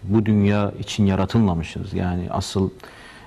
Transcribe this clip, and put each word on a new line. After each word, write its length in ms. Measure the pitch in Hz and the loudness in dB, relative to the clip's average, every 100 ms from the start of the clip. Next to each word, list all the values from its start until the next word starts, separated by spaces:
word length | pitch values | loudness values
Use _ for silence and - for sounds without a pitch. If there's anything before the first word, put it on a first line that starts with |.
bu 240 | 95 107 107 | 0 2 4
dünya 460 | 104 101 104 101 - | 4 4 2 0 -4
için 260 | - - 101 | -6 0 2
yaratılmamışız. 880 | 95 92 117 104 82 80 - 92 | 2 2 2 2 2 -4 -8 -8
Yani 280 | 92 90 90 90 | -4 -2 -2 -4
asıl 400 | - 95 101 95 - - - - - | -4 -4 -2 -2 -4 -18 -20 -20 -20